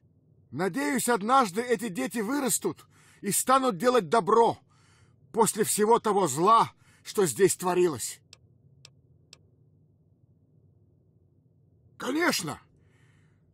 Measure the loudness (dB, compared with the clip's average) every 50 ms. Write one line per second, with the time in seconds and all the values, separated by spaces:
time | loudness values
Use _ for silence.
0 | _ _ _ _ _ _ _ _ _ _ -6 -4 -4 -4 -4 -4 -4 -2 -2 -2
1 | 0 0 0 0 0 2 2 2 2 2 -2 -4 -4 -2 -2 -4 -4 -6 -6 -6
2 | -6 -4 -4 -4 -4 -2 -2 -2 -2 -2 -2 -2 -4 -6 -8 -8 -14 _ _ _
3 | _ _ _ _ -6 -4 -4 -2 2 2 2 2 2 0 -2 0 0 2 2 2
4 | 2 2 0 0 2 4 4 4 4 4 2 -2 _ _ _ _ _ _ _ _
5 | _ _ _ _ _ _ 0 0 2 2 2 0 -2 -2 0 0 2 2 2 2
6 | 2 0 0 0 0 0 0 0 2 4 4 4 2 0 -4 _ _ _ _ _
7 | _ -6 -2 0 0 0 2 2 2 2 2 0 -4 -2 0 2 2 2 0 -4
8 | -8 -10 -12 -14 _ _ -20 -20 _ _ _ _ _ _ _ _ -20 -20 _ _
9 | _ _ _ _ _ _ -20 -20 _ _ _ _ _ _ _ _ _ _ _ _
10 | _ _ _ _ _ _ _ _ _ _ _ _ _ _ _ _ _ _ _ _
11 | _ _ _ _ _ _ _ _ _ _ _ _ _ _ _ _ _ _ _ -12
12 | -8 -6 -4 -2 -2 -2 -2 -4 -6 -8 -12 -14 _ _ _ _ _ _ _ _
13 | _ _ _ _ _ _ _ _ _ _